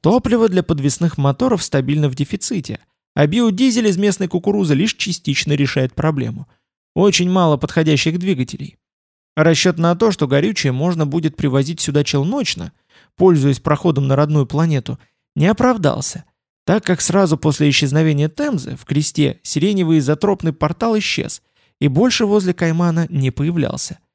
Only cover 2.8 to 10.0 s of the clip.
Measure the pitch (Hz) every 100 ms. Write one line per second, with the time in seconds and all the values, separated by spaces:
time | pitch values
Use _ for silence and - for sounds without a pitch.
2.8 | _ _ _ - 147 208 233 185 262 233
3.8 | 220 180 208 185 185 180 202 202 175 139
4.8 | 214 - - 175 - 135 - 147 135 -
5.8 | 131 - 160 143 117 - - _ _ _
6.8 | _ - 196 - 180 190 170 143 - -
7.8 | 156 143 160 175 185 143 123 - 143 _
8.8 | _ _ _ _ _ - 160 160 185 165
9.8 | 170 175